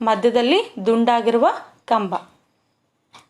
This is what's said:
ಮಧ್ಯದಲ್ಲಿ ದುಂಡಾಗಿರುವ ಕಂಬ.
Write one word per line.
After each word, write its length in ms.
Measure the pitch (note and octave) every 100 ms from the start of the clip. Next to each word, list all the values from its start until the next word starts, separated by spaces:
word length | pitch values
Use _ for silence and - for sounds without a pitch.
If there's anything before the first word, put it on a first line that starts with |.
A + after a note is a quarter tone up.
ಮಧ್ಯದಲ್ಲಿ 840 | A3 G#3 A#3 A#3 A#3+ F#4 A#4 - F#3+
ದುಂಡಾಗಿರುವ 600 | A3+ A#3 A#3 A3 A#3 E4 - - _ -
ಕಂಬ. 300 | A3+ F#3+ F#3 - _ _ _ _ _ _ _ _ - _